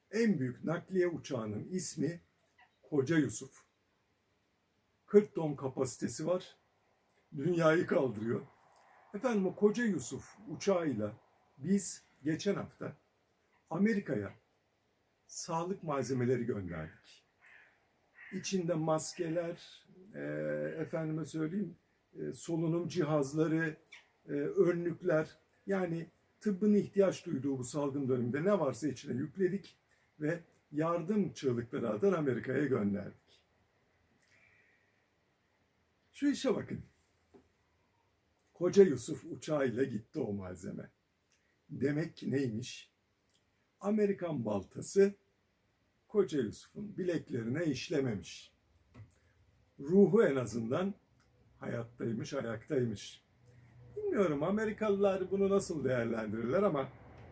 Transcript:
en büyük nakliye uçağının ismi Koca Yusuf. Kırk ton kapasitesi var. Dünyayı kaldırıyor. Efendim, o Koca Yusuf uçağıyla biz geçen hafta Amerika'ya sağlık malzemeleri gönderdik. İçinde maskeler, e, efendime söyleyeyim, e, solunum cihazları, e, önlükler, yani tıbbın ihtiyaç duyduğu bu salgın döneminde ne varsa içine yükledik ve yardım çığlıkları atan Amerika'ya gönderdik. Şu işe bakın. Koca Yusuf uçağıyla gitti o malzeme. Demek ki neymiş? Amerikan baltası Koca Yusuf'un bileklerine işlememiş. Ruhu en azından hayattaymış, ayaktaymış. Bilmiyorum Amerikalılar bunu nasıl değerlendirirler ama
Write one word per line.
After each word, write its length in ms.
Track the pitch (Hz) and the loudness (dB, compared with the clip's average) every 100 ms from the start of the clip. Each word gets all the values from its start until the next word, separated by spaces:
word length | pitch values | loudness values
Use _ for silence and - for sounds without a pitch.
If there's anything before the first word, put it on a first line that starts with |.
| _ | _
en 280 | 214 233 151 | 2 2 2
büyük 240 | 127 127 | 0 -4
nakliye 440 | - 170 - 190 175 | -4 -4 -2 0 0
uçağının 600 | 156 - 127 107 107 127 | 0 -6 -6 -4 -6 -6
ismi 520 | 185 - - 139 170 _ _ _ _ _ _ | -6 -4 -2 -4 -4 _ _ _ _ _ _
Koca 360 | - 147 131 165 | -6 -2 2 2
Yusuf. 460 | 123 - - - - _ _ _ _ _ _ _ _ _ _ _ _ _ - | 2 -2 -12 -18 -20 _ _ _ _ _ _ _ _ _ _ _ _ _ 4
Kırk 300 | 208 214 - | 6 6 0
ton 200 | 151 131 | -4 -2
kapasitesi 720 | 131 143 131 - - - 156 | -4 -2 -4 -2 -6 -4 -2
var. 300 | 180 - - _ _ _ _ _ _ _ 143 | -2 -4 -20 _ _ _ _ _ _ _ -4
Dünyayı 500 | 156 170 160 165 - | 0 4 6 4 4
kaldırıyor. 540 | 175 131 104 113 127 - - - - - - _ | 2 2 0 -2 -2 -4 -20 -20 -20 -20 -20 _
Efendim, 340 | 202 254 214 190 | -4 0 2 0
o 80 | - | 4
Koca 300 | 208 208 233 | 2 4 0
Yusuf 520 | 165 - 127 - - - | 0 -4 -10 -12 -18 -12
uçağıyla 680 | 156 196 180 165 107 107 104 _ _ _ - | -6 0 0 0 -2 -4 -8 _ _ _ -8
biz 460 | 139 196 - - _ _ | 0 0 0 -8 _ _
geçen 320 | 139 160 202 160 | -6 -4 -2 -4
hafta 420 | 101 - - - _ _ _ _ _ _ - | -4 -10 -12 -12 _ _ _ _ _ _ -8
Amerika'ya 640 | 165 208 202 - 113 98 - _ _ _ _ _ _ _ _ - | 0 2 2 -2 -4 -4 -10 _ _ _ _ _ _ _ _ -18
sağlık 560 | - - 165 175 196 | -12 -6 -4 -4 -4
malzemeleri 640 | 165 139 123 123 123 123 117 | -4 -2 0 0 2 0 0
gönderdik. 800 | 107 87 82 80 - - - _ _ - - - _ _ _ _ - - | -4 -6 -8 -10 -14 -20 -20 _ _ -20 -20 -20 _ _ _ _ -20 -12
İçinde 400 | 185 - 190 170 | -8 -2 -2 0
maskeler, 1120 | 165 160 156 - - 170 165 170 170 - - - - - 147 | 0 2 2 0 -4 -4 -2 -4 -6 -12 -20 -20 -20 -18 -10
e, 60 | 147 151 151 151 151 156 | -6 -4 -2 -2 -4 -4
efendime 480 | 151 165 156 156 147 | -4 -4 -4 -4 -4
söyleyeyim, 520 | 160 156 196 170 - _ _ _ | -4 -4 -2 -6 -8 _ _ _
e, 200 | 160 151 | -10 -8
solunum 540 | 143 - 165 165 170 175 | -8 -4 -2 0 0 -2
cihazları, 920 | 165 147 156 135 156 160 160 160 151 _ - - _ 156 | -2 2 2 2 0 2 2 -2 -6 _ -20 -20 _ -8
e, 40 | |
önlükler, 1040 | 143 143 185 175 175 170 165 180 156 156 - _ _ - | -4 -2 4 4 4 -2 -4 0 0 0 -8 _ _ -4
yani 420 | 190 180 165 165 _ _ _ | -2 0 -4 -8 _ _ _
tıbbın 340 | 214 185 208 | -2 2 4
ihtiyaç 520 | 202 - 196 190 156 170 | 6 4 4 4 4 -4
duyduğu 320 | 139 143 135 | -4 -2 -2
bu 60 | |
salgın 460 | 123 147 143 139 135 | -2 -2 -2 0 0
döneminde 340 | 127 120 139 | 2 2 0
ne 160 | 180 202 | 2 2
varsa 280 | 139 127 151 | 2 0 -4
içine 260 | 127 143 | -4 -6
yükledik 640 | 120 156 190 180 196 - - _ _ _ - | -4 -4 0 0 0 -8 -20 _ _ _ -6
ve 240 | 151 170 - _ _ | -4 -4 -8 _ _
yardım 600 | 147 160 170 165 214 180 | -2 0 0 0 0 0
çığlıkları 560 | - 139 120 120 139 113 | 0 -2 0 -2 -4 -2
atan 240 | 107 196 | 0 2
Amerika'ya 520 | 175 143 110 117 131 147 | 2 2 0 0 0 2
gönderdik. 760 | 123 101 98 - - _ - _ _ _ _ _ _ _ _ _ _ _ _ _ _ _ _ _ _ _ _ _ _ _ _ _ _ _ | 2 2 -2 -6 -14 _ -20 _ _ _ _ _ _ _ _ _ _ _ _ _ _ _ _ _ _ _ _ _ _ _ _ _ _ _
Şu 140 | - 285 | -2 0
işe 280 | 247 262 196 | 2 2 0
bakın. 280 | - - - _ _ _ _ - _ _ _ _ _ _ _ _ _ _ _ | -2 -8 -10 _ _ _ _ -20 _ _ _ _ _ _ _ _ _ _ _
Koca 300 | - 175 196 | -2 4 8
Yusuf 420 | 185 123 - 139 160 | 8 8 -2 -8 -8
uçağıyla 580 | - - 151 135 113 | -10 -2 0 0 0
gitti 360 | 135 107 - 156 | 0 -2 -6 -6
o 140 | 117 | -4
malzeme. 580 | 101 92 87 95 - - _ _ _ _ _ _ _ - | -4 -8 -10 -10 -10 -12 _ _ _ _ _ _ _ -14
Demek 480 | - 139 147 165 - | -4 -2 -2 -4 -6
ki 140 | - | -4
neymiş? 600 | 131 131 107 127 - - _ _ _ _ _ _ _ _ _ | -2 -2 -4 -8 -12 -18 _ _ _ _ _ _ _ _ _
Amerikan 640 | 196 214 202 196 175 147 110 | -2 2 2 0 -2 -2 -2
baltası 680 | 101 - - - 196 196 202 _ _ _ _ _ _ _ _ _ | -2 -4 -10 -2 4 4 4 _ _ _ _ _ _ _ _ _
Koca 340 | 208 185 151 | 0 2 2
Yusuf'un 560 | 107 - - - 104 147 | -2 -4 -14 -12 -10 -6
bileklerine 680 | 180 160 - 127 113 143 170 | -2 -2 -2 -4 -2 -2 -2
işlememiş. 880 | 127 - 156 131 101 82 - - _ _ _ _ - - _ _ _ _ _ _ - | -2 -2 0 0 -2 -6 -16 -20 _ _ _ _ -20 -20 _ _ _ _ _ _ -12
Ruhu 440 | 143 190 185 208 | 2 8 8 8
en 120 | 185 135 | 6 4
azından 580 | 113 120 113 151 196 - _ _ _ _ _ - | 0 -4 -2 0 -2 -4 _ _ _ _ _ -14
hayattaymış, 760 | - 120 117 - 120 113 151 | -8 -6 -8 -6 -4 -4 -4
ayaktaymış. 880 | 139 113 113 - 143 117 101 - - _ _ _ - - - - - | -6 -4 -6 -2 0 0 -2 -10 -18 _ _ _ -20 -20 -20 -16 -8
Bilmiyorum 480 | 415 285 180 143 | -2 2 2 2
Amerikalılar 880 | 165 208 220 202 214 196 202 190 180 | 0 0 -2 -2 0 4 4 2 0
bunu 180 | 196 196 | 0 4
nasıl 340 | 196 190 160 127 | 4 2 -2 0
değerlendirirler 800 | 127 117 113 110 110 117 175 | 2 0 -2 -2 -2 0 2
ama 260 | 202 147 131 - - - - | 4 2 -2 -8 -20 -20 -20